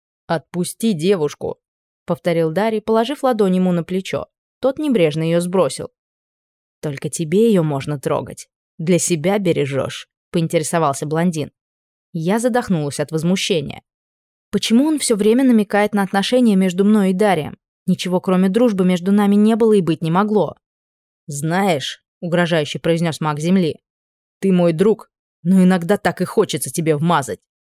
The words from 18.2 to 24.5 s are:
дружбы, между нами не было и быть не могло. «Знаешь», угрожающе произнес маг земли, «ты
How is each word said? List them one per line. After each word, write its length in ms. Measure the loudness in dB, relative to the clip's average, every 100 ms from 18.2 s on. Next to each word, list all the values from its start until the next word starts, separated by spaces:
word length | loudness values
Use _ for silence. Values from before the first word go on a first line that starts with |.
| 0 2 2
дружбы, 340 | 2 2 2
между 300 | 0 0 2
нами 220 | 2 4 4
не 200 | 4 4
было 180 | 4
и 80 | 4
быть 200 | 2 -2
не 100 | 0
могло. 460 | 0 0 0 -2 -6 _ _ _ _ _ _ -14
«Знаешь», 760 | -8 -4 0 0 -2 -4 -14 _ -12
угрожающе 600 | -4 0 0 0 -2 -4
произнес 420 | -2 0 -2 -4
маг 180 | -4 -2
земли, 400 | 0 2 0 -4 _ _ _ _ _ -4
«ты 100 | 0